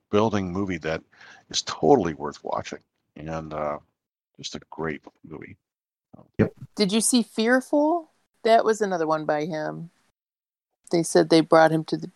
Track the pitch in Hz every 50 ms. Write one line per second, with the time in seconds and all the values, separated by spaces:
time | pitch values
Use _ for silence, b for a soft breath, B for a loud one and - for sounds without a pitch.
0 | _ _ - 104 110 113 101 104 95 90 87 95 101 95 92 82 76 80 80 80
1 | - _ b b b b b b b b - - - - - - - 78 143 123
2 | 92 85 76 65 71 71 69 - - - - - - - - - _ _ _ _
3 | _ _ - - 76 80 80 80 80 76 78 76 76 73 73 73 - _ _ _
4 | _ _ _ _ _ _ _ - - - - 76 - - - - 80 80 76 -
5 | - - - _ - 80 78 - - - 98 - _ _ _ _ _ _ _ _
6 | _ _ - - - _ _ - 110 - - - - - - - 208 185 202 226
7 | 202 - - 247 214 - - - 220 226 254 262 254 - - 294 294 302 339 349
8 | 311 _ _ _ _ _ _ _ - 226 226 233 - - 220 208 214 196 190 170
9 | 160 156 156 156 156 147 151 151 151 160 156 156 151 156 156 160 165 170 _ _
10 | _ _ _ _ _ _ _ _ _ _ _ _ _ _ _ _ _ - - 170
11 | 165 - - 180 170 160 165 170 170 - - 160 160 160 160 160 156 - - 156
12 | 165 175 -